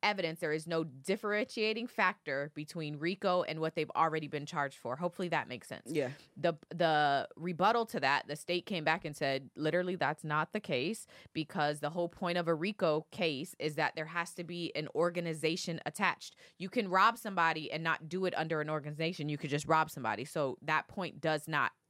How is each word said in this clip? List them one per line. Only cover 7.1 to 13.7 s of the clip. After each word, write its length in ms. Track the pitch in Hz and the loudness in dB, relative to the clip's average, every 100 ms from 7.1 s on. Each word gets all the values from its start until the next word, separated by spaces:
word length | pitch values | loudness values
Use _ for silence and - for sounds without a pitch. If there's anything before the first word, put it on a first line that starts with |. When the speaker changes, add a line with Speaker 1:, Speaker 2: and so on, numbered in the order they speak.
| 139 - - | 2 0 -6
Speaker 1:
rebuttal 500 | 175 165 196 233 226 | -6 2 4 4 0
to 120 | 185 | 0
that, 280 | 135 143 - | 2 2 0
the 80 | 147 | -8
state 280 | - 180 - | -2 -2 -2
came 200 | 180 156 | 0 2
back 180 | 165 | 0
and 100 | 156 | -2
said, 360 | 147 139 135 135 - | -2 0 0 -4 -2
"Literally, 380 | 156 175 180 180 | 2 2 0 0
that's 260 | 139 151 | 0 0
not 300 | 156 151 156 | 0 0 0
the 80 | 214 | -4
case, 440 | - 131 156 220 - - - | -2 0 0 -4 -10 -20 -8
because 480 | 156 151 185 147 147 | -6 -4 0 0 0
the 80 | 147 | -2
whole 180 | 175 170 | -2 -2
point 300 | - 180 175 | -2 0 2
of 100 | 170 | 2
a 80 | 160 | 2
rico 500 | 190 208 175 151 - | 0 2 2 2 0
case 420 | - 170 135 160 - | -2 0 0 -6 -4
is 160 | 156 | -4